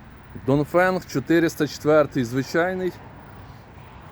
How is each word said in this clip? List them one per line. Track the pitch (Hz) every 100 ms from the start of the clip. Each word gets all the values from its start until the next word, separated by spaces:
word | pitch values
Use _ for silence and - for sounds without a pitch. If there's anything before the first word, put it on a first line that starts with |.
| - - - - -
Донфенг | 143 139 175 185 185 -
чотириста | 143 131 165 165 - 147
четвертий | - 147 156 143 143
звичайний, | 117 131 127 170 180 185 185 - - - - - - - - - - - -